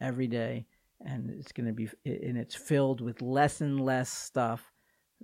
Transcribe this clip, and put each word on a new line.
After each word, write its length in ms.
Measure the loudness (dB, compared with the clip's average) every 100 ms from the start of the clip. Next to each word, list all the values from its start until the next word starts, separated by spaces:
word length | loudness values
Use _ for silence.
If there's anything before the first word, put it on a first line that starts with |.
every 260 | -4 0 0
day. 400 | 0 -2 -4 -8 _ _ -14
And 260 | -8 -6 -6
it's 220 | -8 -10
gonna 200 | -4 -2
be, 160 | 0 -4 -6
and 320 | -6 -4 -2 -2
it's 160 | -4
filled 460 | -6 2 4 4 2
with 220 | -2 -4
less 380 | 0 4 4 4
and 200 | 0 2
less 280 | 2 2 0
stuff 600 | -4 -2 0 2 0 -8 _ _ _ _ -20